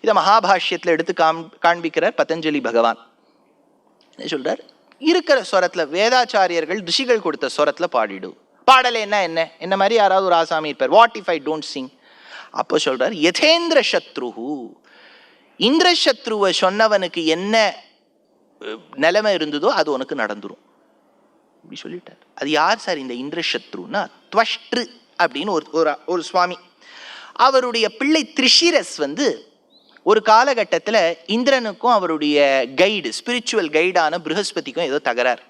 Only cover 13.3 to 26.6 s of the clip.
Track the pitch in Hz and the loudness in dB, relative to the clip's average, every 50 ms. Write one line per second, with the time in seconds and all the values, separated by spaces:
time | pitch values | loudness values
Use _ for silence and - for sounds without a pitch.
13.3 | 180 - - 302 330 339 339 339 330 226 - - - 175 - - - 143 127 120 | 2 2 2 2 2 2 0 2 2 2 2 2 -2 -4 -4 -6 -12 -10 -10 -8
14.3 | 104 113 117 139 151 135 117 110 - _ _ _ _ - - - - _ _ _ | -10 -10 -10 -10 -10 -10 -12 -16 -20 _ _ _ _ -20 -20 -20 -20 _ _ _
15.3 | _ _ _ _ _ - 185 226 285 330 359 359 349 - - 302 247 - - 226 | _ _ _ _ _ -2 0 2 2 4 4 4 2 2 2 0 0 0 -4 -6
16.3 | 220 208 196 190 165 - 190 185 196 208 226 220 208 196 185 170 - 175 165 156 | -2 0 0 0 2 2 0 0 2 2 2 2 2 0 0 -4 -6 -4 -2 -2
17.3 | 160 170 190 202 220 226 214 190 156 - - _ _ _ _ _ _ _ _ _ | -2 -2 -2 0 2 2 2 2 -2 -6 -20 _ _ _ _ _ _ _ _ _
18.3 | _ _ _ _ _ _ - 110 107 117 - _ - 135 143 165 185 214 214 214 | _ _ _ _ _ _ -14 -14 -12 -14 -16 _ -6 0 0 2 2 2 2 2
19.3 | 196 170 156 151 147 147 156 233 277 190 156 151 143 127 131 - 156 135 110 104 | 0 0 -2 -4 -4 -2 0 0 0 0 0 0 -2 -4 -4 -6 -4 -4 -4 -4
20.3 | 104 104 104 101 - _ _ _ _ _ _ _ _ _ _ _ _ _ _ _ | -6 -10 -12 -16 -18 _ _ _ _ _ _ _ _ _ _ _ _ _ _ _
21.3 | _ _ _ _ _ _ _ - - - - - 175 180 _ - - _ _ _ | _ _ _ _ _ _ _ -20 -20 -16 -14 -14 -14 -14 _ -20 -20 _ _ _
22.3 | _ - 135 143 151 147 156 180 220 208 - 196 175 147 131 127 120 123 131 147 | _ -10 -6 -2 0 0 2 0 0 -2 -4 -6 -6 -6 -6 -10 -10 -10 -10 -8
23.3 | 156 170 160 - - 113 - - - 95 87 - - 208 185 - _ _ _ _ | -8 -6 -6 -6 -6 -8 -8 -10 -14 -14 -12 -8 -8 -8 -8 -8 _ _ _ _
24.3 | - 208 226 - - - - - - 247 226 - - _ _ _ _ - 175 160 | -2 0 0 0 -4 -12 -10 -8 -6 -6 -6 -8 -14 _ _ _ _ -2 -2 -2
25.3 | - 139 170 214 190 156 147 - - 165 160 151 143 - - - 180 175 151 - | -2 -6 -6 -2 -2 -4 -4 -2 -2 0 0 0 -2 -4 -6 -6 -6 -6 -6 -2
26.3 | - 180 180 180 180 - | 0 0 0 0 -2 -12